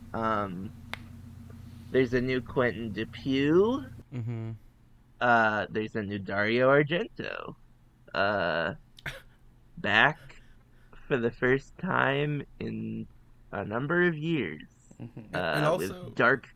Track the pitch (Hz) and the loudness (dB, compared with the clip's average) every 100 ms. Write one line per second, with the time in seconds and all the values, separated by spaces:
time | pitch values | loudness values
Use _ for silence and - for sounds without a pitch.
0 | - 113 113 107 101 90 98 - - - | -10 -2 0 0 -2 -4 -10 -12 -14 -14
1 | - - - - - - - - - 127 | -14 -18 -18 -18 -18 -18 -18 -18 -2 2
2 | 127 127 127 131 127 139 120 95 117 98 | 2 2 0 -2 -2 0 0 0 -6 -6
3 | 110 - 139 135 143 170 214 269 262 - | -6 -6 -2 2 4 6 4 2 -6 -14
4 | - 123 113 113 113 110 - _ - - | -12 -8 -6 -6 -8 -10 -16 _ -20 -20
5 | _ - 120 117 110 107 92 107 110 113 | _ 0 4 6 4 2 -2 -4 -4 -4
6 | 98 104 95 101 107 120 131 143 147 175 | -4 -4 -4 0 2 4 6 6 4 0
7 | 240 - - 50 - - - - - _ | -4 -8 -8 -8 -10 -14 -20 -20 -20 _
8 | - - 98 101 85 80 82 - - - | -6 0 2 2 2 2 0 -4 -12 -16
9 | - - - - - - - - 104 107 | -14 -14 -16 -20 -20 -20 -20 -6 2 6
10 | 135 156 - - - - - - - - | 6 4 -10 -20 -20 -20 -20 -20 -20 -14
11 | - 135 117 - 127 135 - - 185 127 | -2 0 0 2 2 2 0 -8 0 2
12 | 127 139 151 147 - - 117 110 110 110 | 4 2 0 -2 -6 -10 -8 -6 -6 -8
13 | 110 - - - - 101 101 113 143 175 | -10 -16 -20 -20 -10 -6 -4 -2 0 2
14 | 175 151 160 160 87 78 - _ - - | 2 2 0 0 -2 -6 -14 _ -20 -16
15 | 120 127 110 90 85 76 151 180 190 - | -14 -14 -8 -4 -2 0 2 0 -2 -8
16 | 113 - 123 135 - | -6 2 4 4 -2